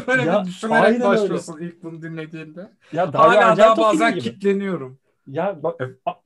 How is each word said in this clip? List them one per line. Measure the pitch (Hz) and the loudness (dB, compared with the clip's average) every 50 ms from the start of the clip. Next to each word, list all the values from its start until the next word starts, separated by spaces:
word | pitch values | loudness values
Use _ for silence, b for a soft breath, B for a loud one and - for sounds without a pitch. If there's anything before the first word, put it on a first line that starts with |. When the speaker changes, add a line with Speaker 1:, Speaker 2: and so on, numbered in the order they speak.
| - | 0
Speaker 1:
böyle | 254 254 - 160 | 0 -2 0 0
Speaker 2:
Ya, | 160 185 208 190 | 0 0 0 -2
Speaker 1:
bir | 180 | -4
düşünerek | - - 226 220 220 226 233 | -8 -8 -4 -2 2 4 4
Speaker 2:
aynen | 220 233 247 | 4 2 2
öyle. | 247 202 | 2 2
Speaker 1:
başlıyorsun | 226 220 208 185 175 175 165 - 156 151 | 2 2 0 -2 -4 -4 -8 -10 -14 -12
ilk | 170 175 - _ - | -14 -14 -14 _ -16
bunu | 165 165 160 160 | -16 -16 -14 -14
dinlediğinde. | 165 165 165 156 156 170 160 156 156 151 175 190 - _ _ b b b | -12 -12 -12 -12 -12 -14 -16 -16 -16 -16 -18 -20 -20 _ _ b b b
Speaker 2:
Ya, | 160 185 165 127 | -4 -4 -2 2
Dario | 135 - 233 | 4 4 6
Speaker 1:
Hala | 226 208 | 6 6
daha | 202 226 | 6 6
Speaker 2:
Argento | 220 - 214 220 220 214 220 | 6 6 4 4 4 4 2
Speaker 1:
bazen | 214 208 - 226 233 | 2 2 2 2 0
Speaker 2:
filmi | 208 170 127 | 0 -2 -6
gibi. | 226 - | -8 -8
Speaker 1:
kitleniyorum. | 190 190 202 196 196 202 196 185 143 135 131 135 _ _ _ _ _ _ | -4 -2 -2 0 0 -2 -6 -6 -8 -8 -12 -16 _ _ _ _ _ _
Speaker 2:
Ya | 143 135 156 175 202 196 147 135 | -12 -6 -4 -4 -4 -4 -6 -6
bak, | 165 170 - | -6 -6 -6
Speaker 1:
Evet. | 131 - - _ - | -8 -10 -10 _ -8
Speaker 2:
a-, | 175 180 _ _ | -8 -8 _ _